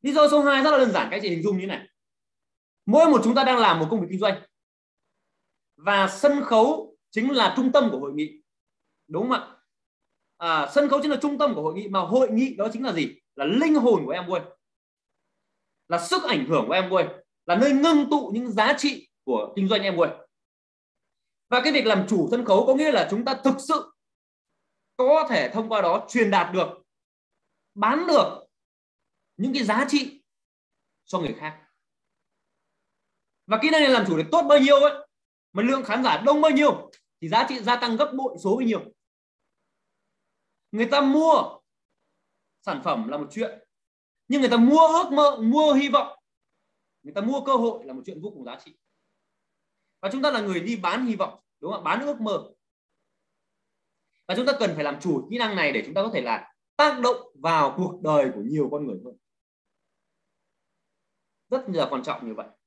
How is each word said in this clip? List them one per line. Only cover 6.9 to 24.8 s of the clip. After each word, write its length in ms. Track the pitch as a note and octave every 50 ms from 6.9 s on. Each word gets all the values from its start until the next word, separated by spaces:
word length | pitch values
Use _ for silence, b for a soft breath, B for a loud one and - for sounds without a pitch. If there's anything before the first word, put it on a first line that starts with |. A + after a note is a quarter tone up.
| _ _ _ _ -
chính 180 | G#3+ A3 C4+
là 220 | C#4+ B3 G#3+ F#3 -
trung 160 | C4 B3 B3+
tâm 180 | - C#4+ B3+ A3
của 80 | C3+ B2+
hội 120 | C#3 C#3 C#3
nghị. 280 | D3+ D3+ D#3 - - _ _ _ _ _ _ _ _ _ _ _ _ _
Đúng 160 | _ D#3 F3 A3
không 80 | B3+
ạ? 260 | B3+ - - - - _ _ _ _ _ _ _ _ _ _ _ _ _ _ _ _
À, 340 | _ E3+ E3 D#3+ D#3 C#3+ C#3 -
sân 140 | C#4+ D4 C#4
khấu 100 | C#4 C#4+
chính 100 | - D4+
là 60 | C#4+ -
trung 160 | - D4 C#4+
tâm 180 | B3 - C#4+ A3
của 60 | D3+
hội 120 | D3+ D#3+ E3
nghị, 140 | F#3+ G#3+
mà 120 | G3+ G3 F#3+
hội 280 | F3+ D#3+ G#3 C4 C4 G#3+
nghị 240 | G#3+ A3+ C4 C4 -
đó 120 | - G3+ A3+ A3
chính 100 | A3+ C4
là 100 | B3 F#3
gì? 220 | E3 C#3+ - - _ _ _ _
Là 100 | - C#3
linh 300 | D3+ G3+ B3+ D#4+ D#4+ D#4
hồn 300 | D4 A3+ B3 A3 E3+ C#3+
của 60 | B2+
em 140 | D#3 F3+ F3+
Amway. 240 | F3 F#3 F3 - - - _ _ _ _ _ _ _ _ _ _ _ _ _ _ _ _ _ _ _ _ _ _ _ _ _ _
Là 120 | _ E3+ E3+
sức 240 | - - F4 F#4 -
ảnh 220 | C#4+ A#3 D3 C3
hưởng 200 | C3 D#3+ C#3 A2
của 60 | A2+ E3
em 160 | F#3 F#3 F3+
Amway, 320 | F#3+ F#3 D#3+ - - - _ _ _ _ _
là 100 | - F3
nơi 180 | G3+ C4 C#4+ C#4
ngưng 360 | C4+ C#4+ E4 D#4+ D4 C#4+ D4
tụ 220 | D4 C#4+ B3+ - G3+
những 180 | A#3 B3 A#3+
giá 220 | G3+ G#3+ G#3+ B3 C#4+
trị 320 | C#4+ - C#4+ B3+ - - _ _ _ _
của 300 | C3 B2 G#2+ G#2 - -
kinh 120 | G3+ G3
doanh 140 | F#3+ A3 G3+
em 140 | G3+ G3 F3+
Amway. 280 | E3 E3 C#3 - - - _ _ _ _ _ _ _ _ _ _ _ _ _ _ _ _ _ _ _ _ _ _ _ _ _
Và 120 | A#3+ B3+ C4
cái 100 | D#4 C#4+
việc 120 | C#4+ -
làm 200 | A3 G#3 F#3+ F#3+ -
chủ 180 | A3 F3+ D3+ -
sân 140 | A#3+ A#3+ A#3+
khấu 200 | - F#3+ G3+ A#3
có 80 | B3+ C4
nghĩa 160 | C#4 D#4 D#4
là 160 | C4 G3 E3 -
chúng 140 | G3+ A3 A#3
ta 160 | C4+ C4 C4 -
thực 120 | C4+ C4 C#4 -
sự 260 | - D#4+ D4+ - - _ _ _ _ _ _ _ _ _ _ _ _ _ _ _ _ _ _